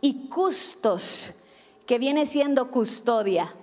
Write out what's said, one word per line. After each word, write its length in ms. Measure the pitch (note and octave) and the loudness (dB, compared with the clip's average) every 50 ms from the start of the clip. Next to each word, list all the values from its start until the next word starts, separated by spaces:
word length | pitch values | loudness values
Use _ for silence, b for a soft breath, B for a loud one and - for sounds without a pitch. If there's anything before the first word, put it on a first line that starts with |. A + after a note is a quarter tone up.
y 260 | - C#4+ C4+ - - - | 2 2 0 0 -8 -10
custos, 1160 | - E4 F#4 F#4+ - - - - - - - A3+ F#3+ F3 - - - - - - - B B B B B B B B B B | -2 0 0 0 0 -2 -6 -8 -8 0 0 0 0 2 -2 -2 -2 -2 -4 -6 -10 B B B B B B B B B B
que 120 | - B3 A#3+ | -2 0 0
viene 280 | B3 C4+ C#4+ D4+ D4+ | 2 2 2 2 0
siendo 460 | C#4+ - D4 C#4+ C#4+ C#4 C#4 B3+ B3+ | 0 2 0 2 2 2 0 0 0
custodia. 800 | - B3+ A3+ G3 - - - - A#3 A3+ G#3+ G3 F#3 E3+ E3+ F3 - - | 0 0 0 0 -2 -4 0 0 2 2 2 2 0 0 0 -2 -6 -18